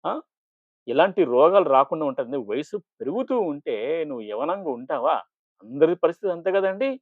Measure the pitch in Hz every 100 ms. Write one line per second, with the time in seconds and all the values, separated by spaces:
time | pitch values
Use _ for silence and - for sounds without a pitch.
0 | 170 269 - _ _ _ _ _ - 127
1 | 185 185 143 123 156 196 160 135 139 165
2 | 147 127 120 139 101 117 151 208 _ _
3 | 117 202 262 254 214 285 - 110 123 165
4 | 156 127 107 107 147 196 170 120 131 143
5 | 135 131 - _ _ _ 104 135 156 175
6 | 165 170 202 170 175 190 190 190 269 262